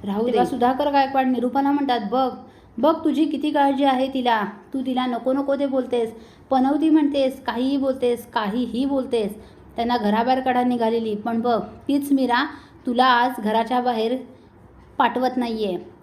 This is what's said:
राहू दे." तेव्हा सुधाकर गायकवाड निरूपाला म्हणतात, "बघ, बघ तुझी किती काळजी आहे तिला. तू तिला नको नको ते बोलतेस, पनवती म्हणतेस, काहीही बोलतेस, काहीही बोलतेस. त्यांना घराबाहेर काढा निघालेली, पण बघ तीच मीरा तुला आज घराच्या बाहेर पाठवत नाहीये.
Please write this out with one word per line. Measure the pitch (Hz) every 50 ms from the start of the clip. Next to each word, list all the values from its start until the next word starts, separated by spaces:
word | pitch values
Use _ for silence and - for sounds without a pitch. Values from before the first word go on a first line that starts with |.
| -
राहू | 202 196 208 226
दे." | 247
तेव्हा | 233 240 247
सुधाकर | - 285 233 240 247 262 262 294 294
गायकवाड | 277 277 269 262 269 269 262
निरूपाला | 262 254 240 240 247 247 277 277 277
म्हणतात, | 285 285 277 262 247 233 208 202
"बघ, | 233 262 262 254 233 - - - - - - - -
बघ | - 233 302 320 311 -
तुझी | 311 262 254 320
किती | 294 302 262 294 302
काळजी | 285 294 277 277 277 262 285
आहे | 277 262 254 262 269 269
तिला. | 269 247 254 226 220 202 196 - - - - -
तू | 269 254
तिला | 262 254 254 254
नको | 254 240 226 226 262 262
नको | 285 277 277 277
ते | 277 285
बोलतेस, | 277 262 269 254 - 247 240 226 226 226 - - - - - - -
पनवती | 262 262 254 269 294 294 311 311
म्हणतेस, | 294 320 285 277 285 277 269 262 262 - -
काहीही | - 220 233 254 269 277
बोलतेस, | 277 269 269 262 262 247 240 240 233 226 -
काहीही | - 240 214 202 202 254 247 - 208 233 269
बोलतेस. | 269 277 269 254 - 247 226 214 202 202 - - - - - - - -
त्यांना | - 233 240 240
घराबाहेर | 240 214 208 208 220 240 254 262 262
काढा | 262 262 247 247 247
निघालेली, | 247 247 240 226 220 226 233 226 220 208
पण | 208 208 233 233 233
बघ | 226 247 233 208 - - - - -
तीच | - 277 285 285 -
मीरा | 285 269 262 233 240 247 277 - - - - - - - -
तुला | 262 240 240 254
आज | 262 247 240 240 262 262 -
घराच्या | 208 214 214 226 226 226 254 247
बाहेर | 240 247 240 220 220 226 247 262 - - - - - - - - - - - - - - -
पाठवत | - 269 233 226 247 254 247 247
नाहीये. | 254 240 233 226 220 214 196 180 180 - - - -